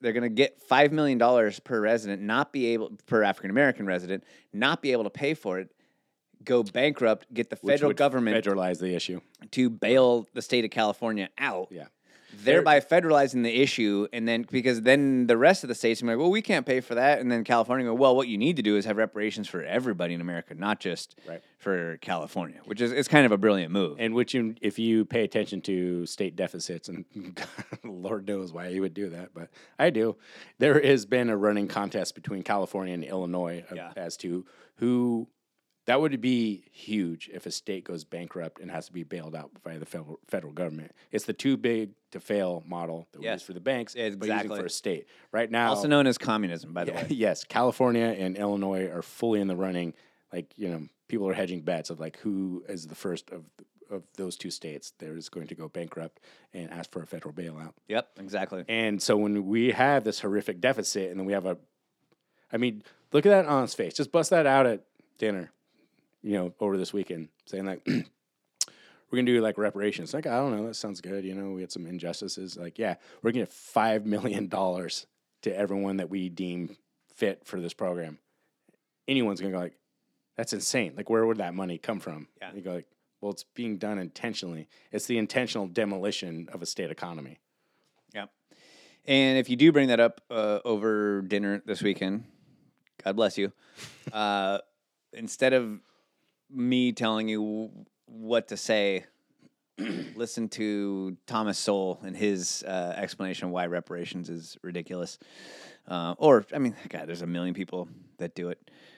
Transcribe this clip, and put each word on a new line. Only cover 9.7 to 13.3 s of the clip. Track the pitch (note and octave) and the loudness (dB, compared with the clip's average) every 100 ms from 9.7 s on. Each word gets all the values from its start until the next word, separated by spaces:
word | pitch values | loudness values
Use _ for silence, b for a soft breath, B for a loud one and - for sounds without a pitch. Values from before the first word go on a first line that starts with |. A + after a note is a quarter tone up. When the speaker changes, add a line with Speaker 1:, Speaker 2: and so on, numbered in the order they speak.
Speaker 1:
bail | A2 G#2+ C3 B2 A#2+ - | 2 4 6 6 4 0
the | A#2+ | -10
state | - B2 | -2 0
of | A2 | 0
California | - G#2+ G2+ A#2 G#2+ F#2+ - | 2 0 0 -2 -2 -4 -4
out. | C#3 F2+ F#2 | -4 -4 -8
Speaker 2:
Yeah. | F2+ D2+ _ b b b | -12 -18 _ b b b
Speaker 1:
Thereby | G#2 G#2+ D#3+ D#3+ D3 | 0 6 6 8 6
Speaker 2:
They're | - E3+ | 8 4
Speaker 1:
federalizing | E3 D3 C#3 | 6 6 6